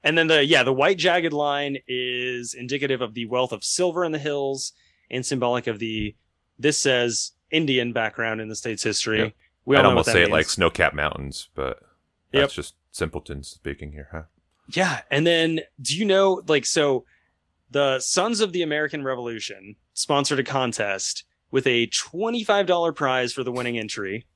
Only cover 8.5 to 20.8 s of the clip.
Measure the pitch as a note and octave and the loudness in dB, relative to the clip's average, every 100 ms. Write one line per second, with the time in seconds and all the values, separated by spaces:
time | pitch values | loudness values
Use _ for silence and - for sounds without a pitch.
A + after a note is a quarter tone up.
8.5 | G#2+ A#2+ G#2+ A2+ G#2 - A2 A2 - _ | -8 -8 -4 -2 -2 0 0 -2 -6 _
9.5 | _ - C#3 C3 B2 A#2+ G2+ F2 D#2+ D#2+ | _ 4 6 8 6 4 4 6 4 2
10.5 | - E2+ - E2 D2 D2+ - C#2 - - | 2 2 4 0 2 -2 -4 -10 -12 -12
11.5 | - C2 - _ _ _ _ _ C3+ C#3 | -8 -6 -8 _ _ _ _ _ 0 0
12.5 | - - _ _ - D#2+ - - C#2+ C#2 | -2 -12 _ _ -6 -6 -6 -10 -12 -14
13.5 | - C#2+ C#2+ D2+ D2 C#2+ E2 D#2+ _ _ | -12 -10 -10 -12 -16 -14 -14 -16 _ _
14.5 | _ - E3+ F#3 C3+ - C#3 E3 E3+ E3 | _ -8 -2 0 -2 -2 2 2 4 2
15.5 | D#3+ - - B2 D#3 G#3 F#3+ G3 F3+ - | -2 -6 -10 -6 -2 2 4 4 2 2
16.5 | D3+ A#2 E3+ D3 B2+ _ _ _ _ _ | 0 2 0 2 0 _ _ _ _ _
17.5 | _ _ C#3 C#3 C3 - F3+ G#3 G#3+ G#3 | _ _ 0 2 0 0 0 0 0 0
18.5 | F3 D#3+ D3+ D3+ D3+ C3+ B2 A#2+ A2+ - | 0 -2 -2 -2 -4 -6 -6 -6 -8 -10
19.5 | G2 F#2+ G#2 _ - - C#3+ C#3 C#3 B2 | -14 -18 -20 _ -8 2 2 4 0 0
20.5 | C3+ B2+ A2+ | 0 0 -2